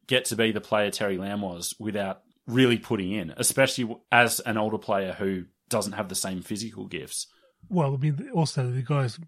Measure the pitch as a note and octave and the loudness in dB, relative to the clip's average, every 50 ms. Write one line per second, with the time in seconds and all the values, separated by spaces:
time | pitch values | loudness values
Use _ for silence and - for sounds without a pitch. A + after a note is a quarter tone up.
0 | _ - C3 B2 - - A2+ G#2+ A2+ A2 G#2 G#2 - - G#2+ G#2 G#2 G2+ - - | _ 0 0 2 2 0 0 2 2 2 2 -2 -2 0 2 2 2 2 0 -2
1 | G#2+ G2+ F#2+ F2+ F#2+ G2+ G#2 G#2 G2+ F#2 F2 E2+ F2 - - - G#2 G#2+ G2+ G#2 | -2 -2 -2 -2 -4 -4 -4 -4 -4 -4 -6 -6 -8 -8 -8 -6 -8 -6 -4 -4
2 | G2 F#2+ F#2+ - _ _ _ _ - - A#2 B2+ C3 B2 A#2+ G#2+ - - A#2 G2+ | -4 -4 -6 -8 _ _ _ _ -10 -2 4 6 6 6 6 2 0 -2 -2 -2
3 | F#2 F#2 G2+ G#2+ E2+ D#2+ - - A#2 - - C3+ C3 C3 - - A#2+ G#2+ A#2 - | -2 -2 -4 -4 -6 -8 -4 0 0 0 4 4 4 4 4 -2 -4 -4 -4 -10
4 | _ - - A#2+ A#2+ A2+ - - - A#2 G#2+ A2 G#2+ G#2+ A2 G2 - - G#2 G2 | _ 4 6 6 6 6 4 -2 -2 -2 0 0 0 0 0 -4 -2 0 0 0
5 | G2 F#2 E2+ F#2+ G2+ G2 F#2+ F2+ F2 - _ _ _ - B2 A2 G2 G2+ G2 G2+ | 0 -2 -4 -4 -2 -2 -2 -4 -6 -10 _ _ _ -2 -2 -2 0 -2 -4 -4
6 | G#2 F#2 F#2 - - F#2+ F#2+ F2+ E2+ - G#2+ G2+ A#2 A2 - G#2 G#2 G2 F2+ D#2+ | -6 -4 -4 -6 -4 -4 -4 -6 -6 -6 -6 -6 -6 -8 -8 -10 -12 -8 -8 -10
7 | - - - - - _ _ _ _ _ _ _ - - G3+ F3 D3 C3+ C#3 C3 | -10 -8 -8 -10 -10 _ _ _ _ _ _ _ -10 -2 2 2 2 2 0 0
8 | D3 D3+ C#3 D3 B3+ C4+ B3+ E3+ D#3 - - C#3 B2+ B2 B2 C3 B2 - D3 C#3 | 0 0 0 0 -4 -2 0 0 2 2 2 -2 -2 0 -2 -2 -2 0 0 0
9 | C3 A#2 - - E3 | 0 0 -4 -8 -16